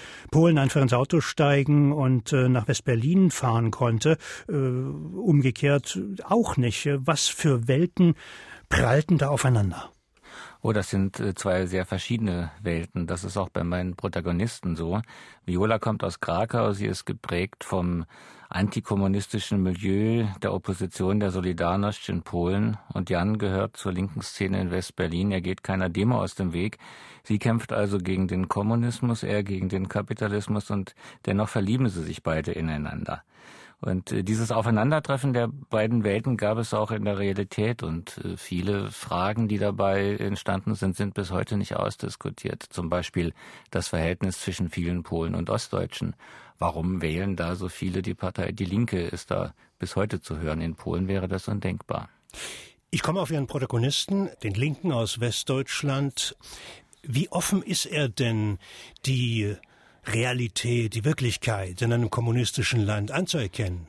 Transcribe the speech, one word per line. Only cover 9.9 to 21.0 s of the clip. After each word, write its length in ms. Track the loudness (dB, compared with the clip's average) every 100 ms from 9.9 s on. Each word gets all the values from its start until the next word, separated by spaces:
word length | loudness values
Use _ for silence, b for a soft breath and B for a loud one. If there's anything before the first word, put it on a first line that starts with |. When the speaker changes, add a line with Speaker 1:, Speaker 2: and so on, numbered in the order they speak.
| _ _ _ B B B B
Speaker 2:
Oh, 120 | 0
das 160 | 2 2
sind, 300 | 2 0 0
äh, 140 | -4
zwei 320 | 0 2 2
sehr 200 | 2 0
verschiedene 680 | 0 -2 -2 0 0 0 -4 -4
Welten. 460 | -2 -2 -2 -4 -4
Das 160 | -4
ist 140 | -4 -2
auch 120 | -2
bei 140 | -2
meinen 320 | 0 -2 -2
Protagonisten 800 | -4 -4 -2 0 0 0 -2 -4
so. 260 | -2 -2 -2 -4 B B B
Viola 340 | -2 2 4 2
kommt 240 | 0 -2
aus 160 | -4 -4
Krakau. 540 | -2 0 0 2 0
Sie 140 | 0 -2
ist 180 | -4
geprägt 580 | -6 -8 -4 -2 -2 -6
vom 420 | -4 -2 0 -2 -4 B B B B
antikommunistischen 1120 | -2 0 0 -2 0 2 0 -2 -4 0 2
Milieu 640 | 2 0 0 2 2 2 0 -2
der 120 | -2
Opposition 680 | -2 -4 -4 -4 -2